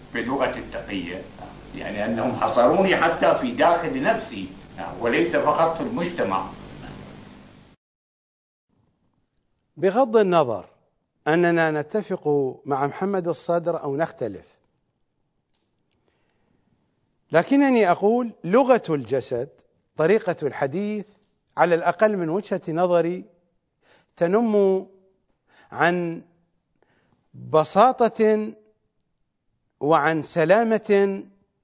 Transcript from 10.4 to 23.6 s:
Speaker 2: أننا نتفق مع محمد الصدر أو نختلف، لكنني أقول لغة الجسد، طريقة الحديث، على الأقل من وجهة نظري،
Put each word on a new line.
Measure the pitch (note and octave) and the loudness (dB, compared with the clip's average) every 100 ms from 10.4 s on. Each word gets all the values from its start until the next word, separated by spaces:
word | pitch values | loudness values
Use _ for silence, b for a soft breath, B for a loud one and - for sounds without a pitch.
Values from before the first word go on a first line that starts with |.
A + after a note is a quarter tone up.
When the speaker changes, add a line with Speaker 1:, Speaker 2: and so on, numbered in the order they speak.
| B2+ G2+ - _ _ _ _ _ D3+ | 2 -4 -10 _ _ _ _ _ 0
Speaker 2:
أننا | E3 F3 E3 D#3+ | 2 4 2 2
نتفق | D3+ D3+ G#3+ - F#3 D3+ D3 C3 - | 0 -4 -6 -6 -6 0 0 0 -6
مع | - C3+ C#3+ | -6 -2 -2
محمد | - G3 F#3+ F3 | -4 -4 -2 -4
الصدر | D#3 - E3+ E3 E3 | -6 -2 -2 -2 -6
أو | D3 C#3 | -6 -4
نختلف، | E3 - A2+ F#2 - _ _ _ _ _ _ _ _ _ _ _ _ _ _ _ _ _ _ _ _ _ _ _ _ _ _ _ _ | -6 -6 -10 -10 -18 _ _ _ _ _ _ _ _ _ _ _ _ _ _ _ _ _ _ _ _ _ _ _ _ _ _ _ _
لكنني | D#3+ G3+ C#4 C#4 A#3+ F#3 | 0 4 4 4 4 4
أقول | E3 G3+ A#3+ A#3+ - | 2 2 0 -2 -8
لغة | D#3+ A3+ B3+ A3 - | 0 2 4 2 2
الجسد، | D3+ A2 C3+ - A#2+ C#3 _ _ _ _ - | -4 -2 -4 -4 -6 -6 _ _ _ _ -2
طريقة | D#3+ G#3+ F3+ D#3+ | 2 2 0 -4
الحديث، | C#3+ - C#3 E3 G#3 G#3+ F3+ _ _ _ _ - | -6 -4 -4 -4 -4 -6 -10 _ _ _ _ 0
على | E3+ | 2
الأقل | E3 E3+ - A3 G3+ | 4 0 2 2 2
من | E3 | -2
وجهة | F#3 - F#3 - | -4 -4 -6 -4
نظري، | D#3+ F3+ F3 E3+ F#3 G#3 _ _ _ | -2 2 2 2 -4 -12 _ _ _